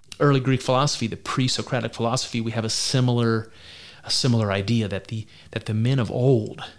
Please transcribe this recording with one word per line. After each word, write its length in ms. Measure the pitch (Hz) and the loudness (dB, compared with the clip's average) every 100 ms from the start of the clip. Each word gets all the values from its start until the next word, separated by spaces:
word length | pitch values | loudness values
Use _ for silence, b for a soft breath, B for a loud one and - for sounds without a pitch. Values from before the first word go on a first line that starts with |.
| - - | -12 0
early 200 | 143 139 | 4 4
Greek 220 | 127 127 | 2 0
philosophy, 460 | - 127 147 - 113 | 2 2 2 0 -4
the 80 | - | -4
pre-Socratic 760 | - - 127 - 107 123 113 | -4 0 0 0 -2 -4 -4
philosophy, 480 | - 117 117 - 120 | -2 -2 -2 -2 -4
we 120 | 113 | -4
have 120 | 113 | -4
a 60 | 110 | -4
similar, 800 | - - 131 123 120 117 113 113 B B B B B | -2 0 2 2 2 2 0 -2 B B B B B
a 60 | - | -4
similar 420 | - 135 117 104 | 0 2 2 2
idea 340 | 98 101 117 104 | 0 0 0 0
that 220 | 95 - | -4 -8
the, 180 | 110 - B B | -10 -10 B B
that 140 | 110 - | -8 -4
the 80 | |
men 240 | 107 117 135 | 0 2 2
of 100 | 107 | 0
old, 520 | - 127 123 107 - B | 2 4 4 2 -8 B